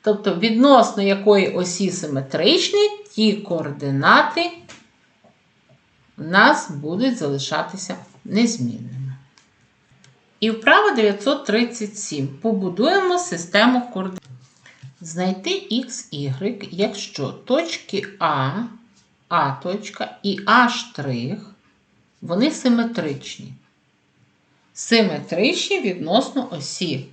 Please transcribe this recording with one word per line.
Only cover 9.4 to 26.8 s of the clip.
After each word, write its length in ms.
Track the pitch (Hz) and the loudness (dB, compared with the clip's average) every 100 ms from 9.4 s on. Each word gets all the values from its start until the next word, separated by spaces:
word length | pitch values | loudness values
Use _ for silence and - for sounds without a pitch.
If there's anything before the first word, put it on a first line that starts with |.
| _ _ _ _ _ _ _ _ _ _ | _ _ _ _ _ _ _ _ _ _
І 120 | 220 | -2
вправа 400 | 220 277 370 415 | 0 4 6 6
дев'ятсот 540 | 262 208 196 269 285 | 4 2 2 0 0
тридцять 520 | - 214 233 - 208 - | 0 0 0 -4 -10 -8
сім. 300 | - 151 135 | -8 -6 -6
Побудуємо 920 | - 226 196 185 170 277 392 370 359 | -4 -2 -2 -2 0 2 2 2 -2
систему 720 | - 170 - 202 240 247 - | -4 -8 0 4 4 4 -2
координат. 300 | 196 185 185 - - _ _ - _ - _ | -6 -6 -8 -16 -20 _ _ -20 _ -20 _
Знайти 480 | 165 165 185 - 339 | -10 -2 -2 -2 -4
ікс, 580 | 392 - 233 254 - - | -4 -2 -4 -4 -12 -12
ігрек, 540 | 147 139 131 202 240 - | -8 -6 -4 -4 -6 -10
якщо 580 | 170 208 - - - 127 | -4 -2 -4 -12 -8 -8
точки 760 | - - 277 339 - - 196 - - | -8 -2 0 0 -8 -6 -6 -6 -2
А, 440 | 160 143 131 185 233 - _ _ _ _ _ | -2 0 -2 -4 -8 -12 _ _ _ _ _
А 240 | 170 139 | 0 0
точка 680 | 135 180 208 - - 220 - | -2 -6 -6 -8 -10 -10 -6
і 160 | 202 196 | -4 -2
А 240 | - 233 240 | 4 4 4
штрих, 840 | - - - 143 120 131 208 - _ _ _ _ _ _ _ | 0 -10 -8 -4 -4 -4 -8 -12 _ _ _ _ _ _ _
вони 300 | - 180 294 | -4 0 0
симетричні. 1000 | - 254 233 233 - 156 135 - - - - _ _ _ _ _ _ _ _ _ _ _ | 2 2 2 2 -2 -6 -8 -12 -16 -16 -20 _ _ _ _ _ _ _ _ _ _ _
Симетричні 1040 | - - 226 196 147 - 170 247 359 - 381 | -16 2 2 2 -2 -4 0 0 0 -2 -2
відносно 680 | 233 175 156 214 285 277 - | -2 -4 0 0 0 -6 -6
осі. 540 | 165 - - | -10 -10 -6